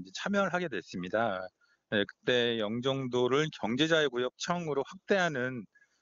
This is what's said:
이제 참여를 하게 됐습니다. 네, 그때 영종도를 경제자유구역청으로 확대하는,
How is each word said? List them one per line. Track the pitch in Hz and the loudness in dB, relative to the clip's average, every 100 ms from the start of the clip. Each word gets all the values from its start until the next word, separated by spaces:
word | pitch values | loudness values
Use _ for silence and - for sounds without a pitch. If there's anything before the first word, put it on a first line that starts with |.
이제 | 92 - | -8 -6
참여를 | 190 202 185 | -2 0 2
하게 | 175 170 | 0 -2
됐습니다. | 101 - 92 87 107 117 92 92 _ _ _ - | -6 -6 -8 -2 0 0 -2 -8 _ _ _ -2
네, | 107 98 | 0 0
그때 | - - 123 120 113 | -2 2 4 4 2
영종도를 | 104 120 135 135 131 123 123 139 156 - | 0 0 0 -2 0 2 4 2 0 -2
경제자유구역청으로 | 107 127 160 160 143 120 127 - - 175 160 139 - | -2 2 2 2 2 0 -4 -4 -4 -2 -2 -4 -4
확대하는, | 190 - 196 175 127 127 123 - _ _ _ | -4 0 2 2 0 -4 -6 -12 _ _ _